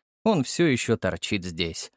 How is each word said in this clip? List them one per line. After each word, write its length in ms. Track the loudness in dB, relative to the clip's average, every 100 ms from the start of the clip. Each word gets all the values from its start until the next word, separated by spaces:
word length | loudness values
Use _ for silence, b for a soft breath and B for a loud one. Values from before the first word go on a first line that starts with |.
| _ _
он 200 | 2 2
все 240 | 2 2 2
еще 280 | 2 0 0
торчит 480 | 0 -2 -2 -4
здесь, 480 | -2 -4 -4 -4 -10